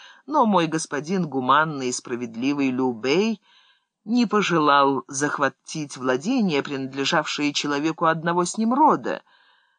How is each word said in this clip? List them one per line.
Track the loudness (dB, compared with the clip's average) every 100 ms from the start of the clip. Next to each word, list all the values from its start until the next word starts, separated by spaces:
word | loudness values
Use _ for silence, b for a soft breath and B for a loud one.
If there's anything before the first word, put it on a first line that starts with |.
| B B -4
но | 2 4
мой | 4 2
господин, | -2 -4 -6 -4 -2 -2
гуманный | -2 2 2 2 -2 -4
и |
справедливый | -6 -6 -8 -6 -4 -2 0 0
Лю | 0 -2
Бэй, | 0 0 2 2 -2 b b b b b _
не | -2 0 2
пожелал | 2 2 2 4 6 4 2 -4
захватить | -4 -4 0 -2 -4 -12 -8 -8 -6
владения, | -2 -2 0 0 2 0
принадлежавшие | -2 -4 -6 -4 0 0 -2 -2 -2
человеку | -2 -2 -2 -2 0 0
одного | 0 0 0
с | -2 -2
ним | 0
рода. | 4 4 4 0 -8 _ b b b b